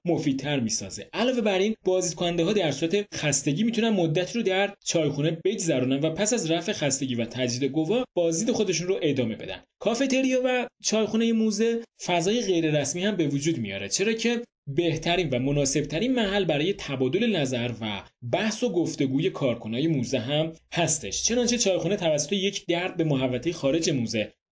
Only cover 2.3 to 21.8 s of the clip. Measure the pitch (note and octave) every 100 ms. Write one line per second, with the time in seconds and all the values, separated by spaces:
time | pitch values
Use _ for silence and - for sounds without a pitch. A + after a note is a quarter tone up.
2.3 | E3+ E3+ G#3 D#3+ C3+ E3 G3+ G3+ - D3+
3.3 | C3 D3+ D3+ A3+ G#3+ A3+ G3 E3 E3 F3+
4.3 | A#3 F#3 F#3 G3+ - - E3+ D3 C#3 D#3
5.3 | E3 F#3+ A3 E3 C3 B2+ C#3 D#3+ D#3+ G#3
6.3 | A#3 D#3+ E3+ F#3 G3+ C#3+ B2 C3 A#2 A#2
7.3 | B2 B2+ B2 C3+ D3+ D#3+ A#3+ C4 F3+ E3+
8.3 | E3 A#3 A3+ F#3 D3+ F3+ F#3+ D#3+ C3 A2+
9.3 | G#2+ - F2+ - _ - A#3 C4+ C4 C4
10.3 | B3+ B3+ B3+ A#3 - - A3 G#3 A3 A#3
11.3 | A3 A3 G3+ A3+ A#3 A#3 _ - F3 F3
12.3 | A#3+ G3 E3+ D#3+ D3+ - F3 G3+ F3+ D3
13.3 | C#3 D#3+ C3 G2+ G2 G2 - G#3 A3+ A#3
14.3 | A#3 A#3 _ C#3+ C3+ E3+ D#3 E3+ F3 D#3+
15.3 | B2 C3+ D3 C#3 D3+ C3+ D#3 B3 B3 G3
16.3 | G3+ E3+ C#3+ F3 G3 - C3 C3 F#3 A#3
17.3 | F3+ C3 B2 A#2 G#2+ A2 G2 - _ A#2+
18.3 | E3 A3 - A#3+ F3 C#3 - C3+ C3+ F#3
19.3 | - C3+ A2+ A2 A#2 E3 C#3+ A2 B2+ A#2+
20.3 | D3 D#3+ - _ F3 D#3+ - G2 - -
21.3 | A#3+ A#3 A#3+ G3 F3